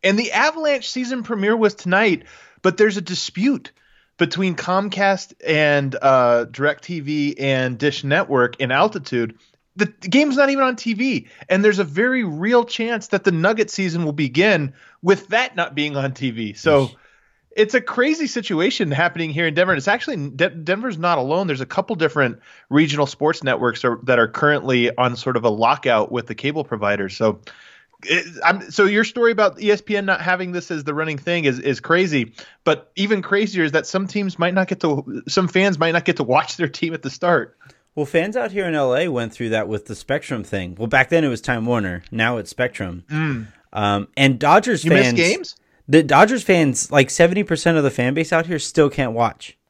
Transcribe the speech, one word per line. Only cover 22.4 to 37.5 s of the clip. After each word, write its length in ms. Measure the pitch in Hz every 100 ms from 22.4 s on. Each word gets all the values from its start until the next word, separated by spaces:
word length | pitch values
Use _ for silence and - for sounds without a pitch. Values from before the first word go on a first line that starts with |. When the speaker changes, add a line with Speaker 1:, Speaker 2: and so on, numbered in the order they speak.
| _ - _
Speaker 1:
regional 380 | 139 156 147 139
sports 380 | - 151 160
networks 400 | 135 123 123 117
are, 160 | 127 117
that 160 | 127 123
are 80 | 117
currently 640 | - 147 147 131 127 120 113
on 180 | 127
sort 220 | 120 - 127
of 80 |
a 40 | 117
lockout 640 | 107 113 143 131 113 104
with 160 | 120 117
the 80 |
cable 300 | 110 139 151
providers. 520 | 135 110 101 101 98 95
So, 260 | 113 - - - - - _ _
it, 240 | - 240 175 165
I'm, 280 | - 202 -
so 120 | -
your 200 | 196 208
story 260 | 214 - 233
about 320 | 226 208 -
E 80 | 208
S 100 | 208
P 160 | - 202
N 100 | 196
not 140 | 180
having 300 | 170 180 180
this 220 | 175 170
as 100 | 160
the 100 | 143
running 260 | 147 160 147
thing 260 | - 170
is, 160 | 147 123
is 180 | - 123
crazy. 560 | - 170 185 147 113 - - _
But 260 | - - - -
even 260 | 202 208
crazier 400 | - 196 208 190
is 80 | 160
that 140 | 151 151
some 220 | 190 196
teams 320 | 214 196 175
might 140 | 170
not 120 | 190 190
get 140 | 190
to, 420 | 165 143 139 113 -
some 180 | - 180
fans 320 | 185 196 165
might 140 | 165
not 120 | 165
get 120 | - 175
to 80 |
watch 320 | 117 131 - -
their 100 | 165
team 280 | - 165
at 80 | 160
the 80 | 135
start. 460 | - - 160 -